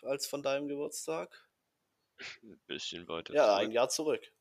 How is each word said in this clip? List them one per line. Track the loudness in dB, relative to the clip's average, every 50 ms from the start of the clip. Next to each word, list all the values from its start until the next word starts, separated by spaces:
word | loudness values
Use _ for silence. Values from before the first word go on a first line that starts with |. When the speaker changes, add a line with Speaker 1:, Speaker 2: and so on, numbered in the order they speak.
Speaker 1:
als | -6 -4 -4 -4 -4
von | -6 -6 -4
deinem | -2 0 0 0 -2 -4
Geburtstag. | -4 -4 -6 -6 -6 -8 -6 -4 -4 -6 -6 -8 -12 -20 _ _ _ _ _ _ _ _ _ _ _ _ _ _ _ -14 -14 -14 -14 -14
Speaker 2:
Ein | -18 -20 -20 -18 _
bisschen | -8 -8 -6 -6 -8 -10 -10 -8 -6
weiter | -6 -6 -4 0
Speaker 1:
Ja, | 4 6 8
Speaker 2:
zurück. | 8 8 6
Speaker 1:
ein | 4 2
Jahr | 4 4 4 4
zurück. | 2 0 0 0 0 -2 -2 -10 _ _